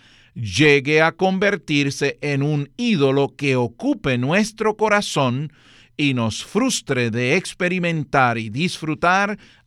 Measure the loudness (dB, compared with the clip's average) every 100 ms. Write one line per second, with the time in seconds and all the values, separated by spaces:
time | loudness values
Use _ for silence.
0 | _ _ _ -10 -4 2 4 4 4 2
1 | 2 2 0 2 0 -2 -2 0 0 -2
2 | -4 -4 -4 -2 0 -2 -4 -4 0 2
3 | 2 2 0 -2 -2 0 -2 -4 -4 -2
4 | -2 -2 0 0 0 -2 -2 0 0 0
5 | 0 -2 0 -2 -6 -12 _ -20 _ -4
6 | 0 0 -2 -4 -4 -2 0 -2 -2 -2
7 | 0 0 0 0 -2 -4 -4 -2 -2 -4
8 | -2 2 2 0 -4 -4 -4 -4 -6 -2
9 | 2 2 0 -6 -14 _